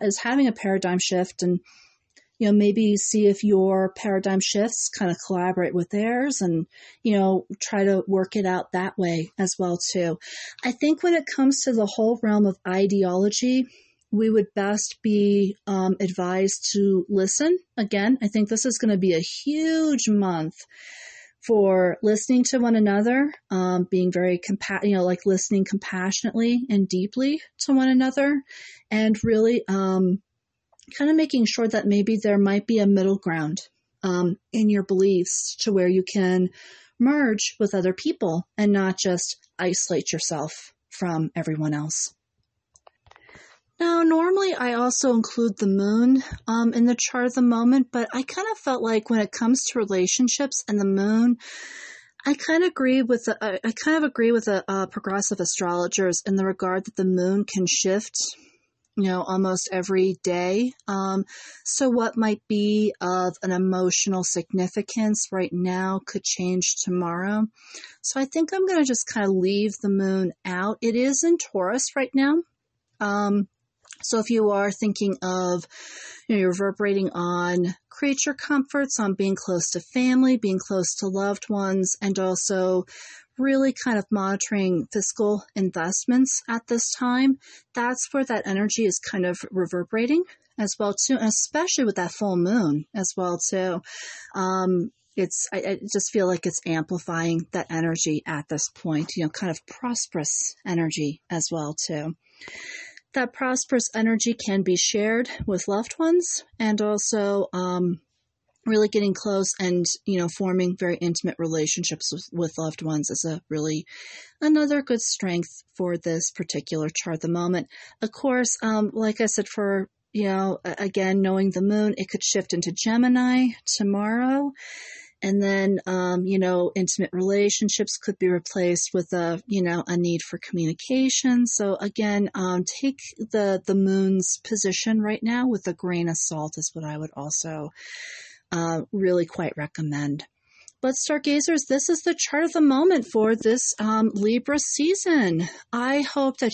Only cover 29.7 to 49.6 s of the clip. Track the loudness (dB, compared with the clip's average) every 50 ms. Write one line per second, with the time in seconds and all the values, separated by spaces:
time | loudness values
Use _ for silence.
29.7 | 0 0 0 2 2 2 4 2 2 0 -4 _ _ _ _ _ _ _ _ _
30.7 | _ _ _ -16 -6 0 2 4 4 4 4 2 2 2 2 2 2 0 0 0
31.7 | 0 0 2 2 2 4 4 2 0 2 2 2 4 4 4 4 4 2 2 2
32.7 | 2 4 6 6 6 6 6 4 2 0 0 -2 -2 -2 -2 -2 -4 -6 -8 -14
33.7 | _ _ _ _ _ _ -4 -2 0 2 2 0 0 -2 _ _ -2 2 4 4
34.7 | 4 2 2 2 2 4 4 4 4 2 2 0 -2 -4 -6 -6 -8 -4 -2 0
35.7 | 2 4 4 4 4 2 2 0 0 0 2 2 4 2 2 0 -2 -6 -18 -20
36.7 | -20 -20 -20 _ _ 0 2 2 4 4 2 2 2 0 -2 -6 -2 -2 -2 0
37.7 | 0 0 0 0 0 0 -2 -4 -2 -2 -2 -2 -2 -2 -4 -6 _ 0 2 2
38.7 | 4 4 2 0 -2 -2 0 0 0 0 -2 -6 -8 -12 _ _ _ -4 -2 -2
39.7 | -2 -2 -2 -2 -2 -2 -2 -2 -4 -4 -4 -4 -4 -4 -6 -6 -10 -14 -18 -20
40.7 | _ _ _ _ -10 -6 -4 -2 -2 -2 -2 -2 -4 -4 -4 -4 -2 -2 -2 -2
41.7 | -2 -2 -4 -6 -6 -6 -6 -8 -10 _ _ _ _ _ _ _ _ _ _ _
42.7 | _ _ _ _ _ _ _ _ -20 -20 -20 -20 -20 -20 -20 -20 -20 _ _ _
43.7 | _ -2 0 2 2 4 4 4 4 4 4 2 2 2 2 0 -2 -2 -2 -2
44.7 | 0 0 0 0 0 0 2 2 2 2 2 0 0 0 0 0 0 0 0 2
45.7 | 2 2 2 2 4 4 6 6 6 4 4 0 -8 -10 -6 -4 0 2 2 2
46.7 | 4 4 4 4 4 2 -2 -2 -2 0 0 0 2 4 4 4 4 4 4 6
47.7 | 6 4 4 2 0 -4 -4 -2 -4 -6 -6 -6 -6 -6 -4 -4 -6 -4 -4 -4
48.7 | -2 -2 0 0 0 0 0 2 2 2 0 0 -2 -2 2 2 2 2